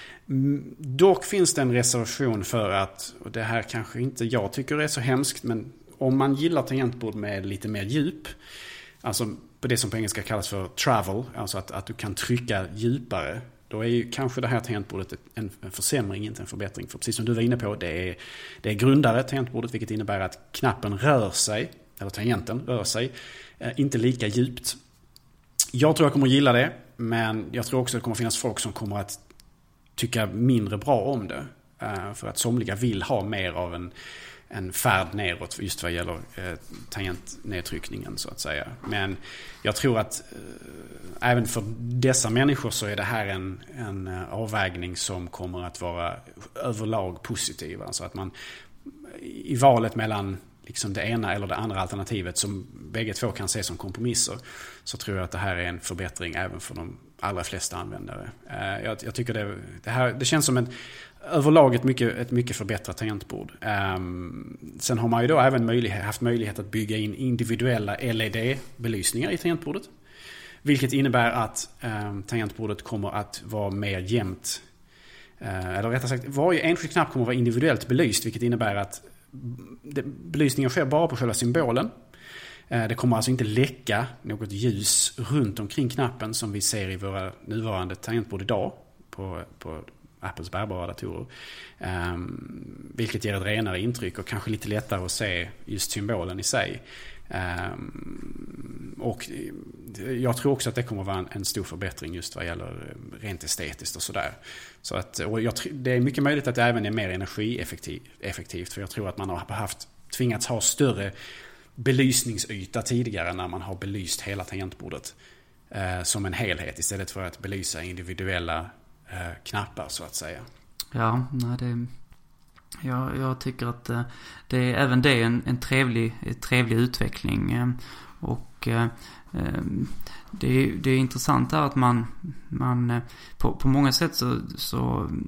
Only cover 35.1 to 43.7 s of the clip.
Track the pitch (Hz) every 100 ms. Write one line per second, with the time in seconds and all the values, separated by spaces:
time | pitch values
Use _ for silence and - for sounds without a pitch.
35.1 | 101 95 85 85 - 95 - 85 85 87
36.1 | 85 - - 92 82 - - - 98 92
37.1 | 87 - - - 90 - 82 - 104 -
38.1 | - - - 76 73 - - 107 104 98
39.1 | 92 - - - - 107 - 135 110 104
40.1 | - - - - - - - - - -
41.1 | - 123 123 110 117 104 113 120 123 131
42.1 | 123 110 120 139 127 113 - 104 104 98
43.1 | 113 98 95 95 90 -